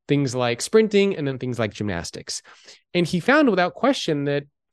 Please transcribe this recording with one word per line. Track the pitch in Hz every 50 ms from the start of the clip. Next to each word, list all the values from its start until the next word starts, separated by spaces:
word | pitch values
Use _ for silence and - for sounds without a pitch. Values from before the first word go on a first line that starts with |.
| _
things | - 143 143 143 123 117
like | 127 123 120 120 -
sprinting | - - - 220 220 208 208 196 196 196 185
and | - 147
then | 135 135
things | 123 131 127 117 117
like | 113 101 -
gymnastics. | - 104 104 90 85 80 - - - - - - - - - - _ _ - - _ _ _ -
And | 175 170
he | - - 175
found | - 233 277 311 294 247
without | 190 180 175 175 -
question | - - 277 262 - - - 151 143 143
that | 143 143 143 143 - _ _ _ _